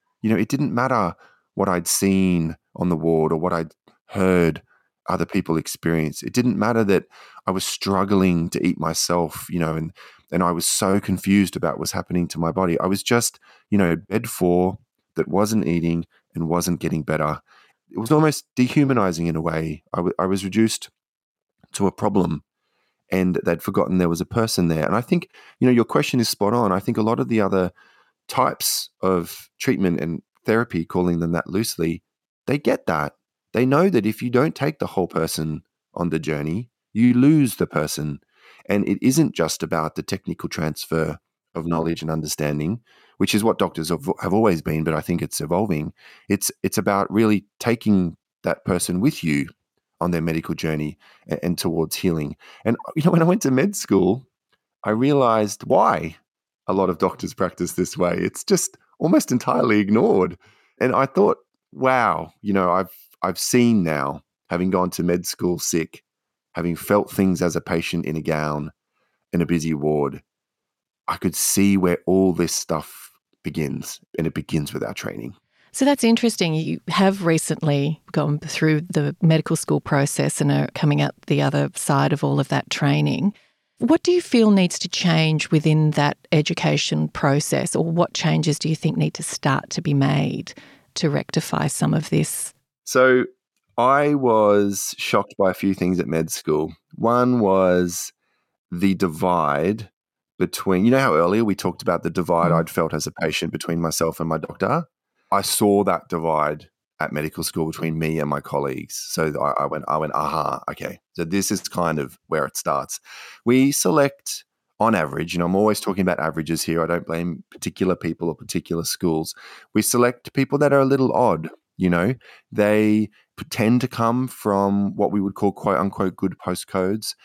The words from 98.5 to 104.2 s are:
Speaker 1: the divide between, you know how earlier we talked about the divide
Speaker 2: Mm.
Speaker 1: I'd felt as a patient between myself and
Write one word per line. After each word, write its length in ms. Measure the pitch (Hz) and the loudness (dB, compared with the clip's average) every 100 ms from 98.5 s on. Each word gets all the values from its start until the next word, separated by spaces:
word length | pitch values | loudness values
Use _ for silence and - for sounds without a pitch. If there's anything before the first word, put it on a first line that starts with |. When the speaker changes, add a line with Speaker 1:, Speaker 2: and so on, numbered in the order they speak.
| _ _ | _ _
Speaker 1:
the 240 | 87 98 92 | 0 2 2
divide 920 | 92 78 90 87 76 71 85 110 101 _ _ _ _ - | -2 0 0 2 2 0 0 -2 -8 _ _ _ _ -6
between, 440 | 95 - 98 92 | -4 -2 0 2
you 80 | 113 | 4
know 80 | 131 | 4
how 160 | 135 78 | 4 2
earlier 300 | 87 107 110 | 2 2 0
we 100 | 92 | 0
talked 260 | 90 82 | -4 -4
about 220 | - 85 | -2 -2
the 60 | 85 | -2
divide 420 | 87 85 85 85 | -2 0 2 2
Speaker 2:
Mm. 80 | 82 | 2
Speaker 1:
I'd 100 | 82 | 0
felt 240 | - 82 | -2 -2
as 140 | 78 - | -2 -6
a 40 | |
patient 400 | - 80 - 82 | -4 -4 -2 -4
between 280 | - - 85 | -6 -4 -2
myself 400 | 82 - 82 | -2 -2 -4
and 80 | - | -4